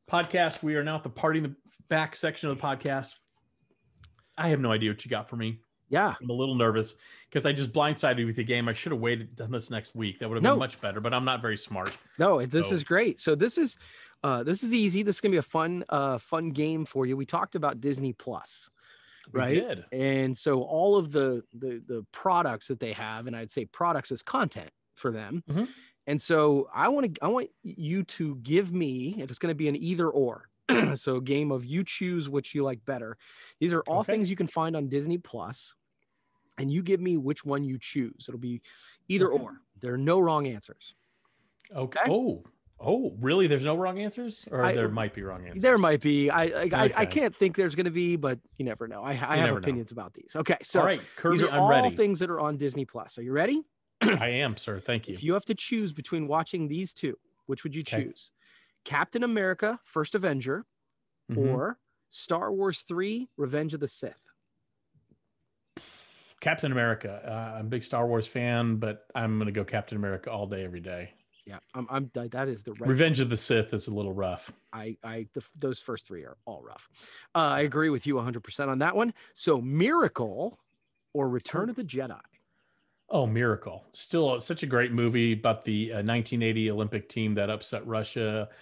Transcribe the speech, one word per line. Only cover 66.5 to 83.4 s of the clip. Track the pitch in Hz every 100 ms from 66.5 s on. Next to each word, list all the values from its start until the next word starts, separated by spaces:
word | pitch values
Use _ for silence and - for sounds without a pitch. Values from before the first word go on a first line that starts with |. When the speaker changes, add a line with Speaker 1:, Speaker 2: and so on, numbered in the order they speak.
| - 147
Speaker 1:
America. | 127 117 110 104 101 -
Uh, | 110 113 110
I'm | 110
a |
big | 123
Star | - 120 120
Wars | 117 110
fan, | 123 120 117 117 110
but | 110 107 _
I'm | 123 113 107
gonna | 104
go | 101 98
Captain | 110 - 107
America | 101 95 120
all | 107 101
day, | 98
every | 92 87
day. | 92 90 98 _ _ _ 101
Speaker 2:
Yeah, | 101 _
I'm, | 127 117
I'm, | 135 131
th-, | 123 120
that | 123 135
is | 110
the | 113
right | 107 127
Speaker 1:
Revenge | 131 160 131
Speaker 2:
choice. |
Speaker 1:
of | 123
the | 113
Sith | - 117 107
is | 107 -
a |
little | 104 101
rough. | 95 92 87 - - -
Speaker 2:
I, | 110 110 107
I, | 113 113 113
the, | 131 - 151
those | 139 120
first | - 110 -
three | 87
are | 64 - 120
all | 82
rough. | 58 - - _ - - - 165
Uh, |
I | 151 139
agree | 147 143 156
with | 131 147
you | 135
a |
hundred | 120 117
percent | - - 139
on | 131
that | 160 190
one. | 233 - -
So | - 175 135
Miracle | 127 151 226 339 214 - 110 101 208 - _ _ _ _ _
or | 147 135
Return | 123 - 160 226
Speaker 1:
Ooh. |
Speaker 2:
of | 240
the |
Jedi? | 175 127 131 - - _ _ _ _ _ _ _ -
Speaker 1:
Oh, | 175 117
Miracle. | 113